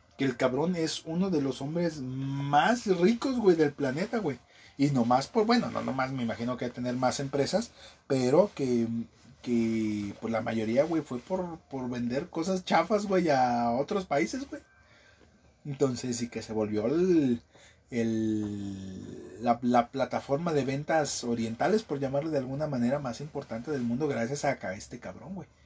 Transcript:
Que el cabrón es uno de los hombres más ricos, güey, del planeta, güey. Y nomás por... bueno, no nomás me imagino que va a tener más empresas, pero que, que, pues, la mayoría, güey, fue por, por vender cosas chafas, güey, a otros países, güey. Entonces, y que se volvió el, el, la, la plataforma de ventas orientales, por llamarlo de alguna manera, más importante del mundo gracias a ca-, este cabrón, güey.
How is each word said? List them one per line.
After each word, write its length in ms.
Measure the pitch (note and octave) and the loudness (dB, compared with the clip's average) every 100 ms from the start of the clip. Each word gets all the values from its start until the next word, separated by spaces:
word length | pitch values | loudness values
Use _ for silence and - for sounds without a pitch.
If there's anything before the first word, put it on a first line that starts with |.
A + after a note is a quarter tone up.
| _ - | _ -4
Que 80 | C3+ | -2
el 120 | A#2+ | 0
cabrón 380 | C3 B2+ E3 F3 | 0 0 0 0
es 260 | D#3+ - - | -2 -4 -4
uno 240 | E3 G3 | -2 0
de 120 | E3 | 2
los 200 | C3+ B2+ | 0 -4
hombres 360 | C#3 E3+ E3+ D#3 | -4 -2 -2 -4
más 840 | B2+ C3 C3+ C#3 C#3 D3 F3+ A#3+ G#3 | -8 -6 -4 -4 2 4 4 2 0
ricos, 500 | E3+ F3+ A#3 C#4 B3 | 4 4 4 0 2
güey, 180 | G#3 E3 | 4 6
del 140 | D3 | 4
planeta, 440 | - C#3 C#3 G#3 A#3 | 2 -2 -2 -2 -2
güey. 200 | F3 B2+ _ - - - | -4 -6 _ -20 -12 0
Y 100 | C#3+ | 2
nomás 360 | C3+ A#2 B2 C#3 | 4 4 4 4
por... 180 | A#3 G#3+ | 2 4
bueno, 240 | A#3+ C#3 | 4 2
no 100 | A2+ | -2
nomás 300 | A#2 C3 C3 | -4 -2 -2
me 120 | C3+ | -2
imagino 320 | A#2 G#2 A#2+ B2 | -4 -2 -4 -4
que 80 | B2 | -6
va 60 | |
a 20 | A#2+ | -4
tener 200 | B2 B2 | -4 0
más 240 | B2+ B2 | 0 0
empresas, 520 | C#3 C#3 C3 F#3 A#3 - - - - | -2 0 0 0 -2 -10 -20 -12 -2
pero 420 | C3+ B2 D3+ - - | 2 6 6 4 2
que, 320 | C3+ A#2+ A#2 A#2 A2+ _ - - | 0 2 2 -2 -6 _ -20 -12
que, 720 | - A#2 A2+ A2+ G#2+ G#2 G2+ G2 | 0 2 2 2 0 -2 -4 -6
pues, 100 | A2+ | -4
la 100 | A2+ | -2
mayoría, 420 | A2+ A2+ A2 A#2+ D#3 | -2 -2 0 2 2
güey, 160 | E3 | 0
fue 180 | D3 B2 | -2 -8
por, 400 | - F#3 F3+ D#3+ - | -6 -4 -4 -8 -10
por 200 | C3+ B2 | -8 -6
vender 380 | B2 A#2+ C3 F3 | -4 -2 -4 -4
cosas 340 | E3 E3 F#3+ | -4 -2 -2
chafas, 420 | - F#3 E3+ G#3 G#3 | 2 2 2 0 2
güey, 240 | F#3+ E3+ | 2 4
a 420 | C3+ B2+ A#2+ A#2+ | 4 4 2 2
otros 340 | A#2+ C#3+ D3 F#3 | 0 0 -2 0
países, 440 | C#3+ F#3+ C4 C#4 | 0 0 -4 -8
güey. 120 | D4 - _ _ _ _ _ _ _ _ _ D3 | -12 -16 _ _ _ _ _ _ _ _ _ -8
Entonces, 560 | C#3 C#3 A#2+ B2+ A#2 | 0 0 0 -4 -4
y 80 | A#2 | -4
que 120 | A2 | -8
se 120 | A2 | -6
volvió 340 | A2 G#2+ G#2 A2+ | -2 0 0 2
el, 540 | D#3 F#3 E3+ C3+ A#2 - - - _ - | 2 4 4 4 0 -4 -20 -20 _ -8
el, 1500 | A#2+ A2+ A2 A2 G#2+ G#2 G#2 G2 G2 F#2+ F#2+ G2 - - - | -2 0 0 0 0 -2 -6 -8 -8 -10 -12 -14 -14 -16 -6
la, 160 | A#2+ A#2+ | 0 0
la 260 | B2 A#2+ A#2+ | 4 4 4
plataforma 680 | C3+ B2 A#2 - C#3 F3 | 0 -2 -4 -2 -2 0
de 120 | D3+ C3 | 0 0
ventas 580 | C#3 D3 D#3+ C#3+ - | -2 0 0 0 -2
orientales, 600 | B2 A#2 A2+ A2+ C#3+ G#3+ | -2 -2 -2 0 2 2
por 160 | - C#3+ | 0 -4
llamarlo 300 | C3+ C#3 D#3+ | -2 -2 0
de 60 | D3+ | -2
alguna 280 | B2+ C3+ D3+ | -2 -4 -2
manera, 320 | C3 A#2+ C#3+ | 0 0 0
más 220 | C3+ A#2 | -2 -8
importante 500 | D3 C#3+ - A2+ B2 | -8 -10 -8 -8 -4
del 100 | C#3+ | -2
mundo 260 | A#2+ B2 D3+ | -2 0 0
gracias 380 | A#2+ A#2 C#3+ D3 | 0 -2 0 -2
a 120 | B2+ | -2
ca-, 160 | G2 G2 | -4 -8
este 240 | - A#2 | -10 -14
cabrón, 360 | - F#2+ D3+ F#3+ | -12 -14 -12 -12
güey. 120 | D3+ _ | -14 _